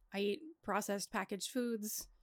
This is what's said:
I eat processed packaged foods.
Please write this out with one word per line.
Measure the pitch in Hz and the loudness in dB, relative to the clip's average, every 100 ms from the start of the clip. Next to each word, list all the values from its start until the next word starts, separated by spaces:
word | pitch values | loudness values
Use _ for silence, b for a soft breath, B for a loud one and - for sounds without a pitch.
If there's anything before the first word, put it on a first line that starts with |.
| - | -8
I | 196 | 0
eat | 202 202 311 - | 2 2 -4 -12
processed | - 202 208 202 - | 0 0 2 0 0
packaged | 214 190 196 - | -2 0 -2 -2
foods. | 262 240 226 208 - - - | 0 2 0 -2 -4 -8 -14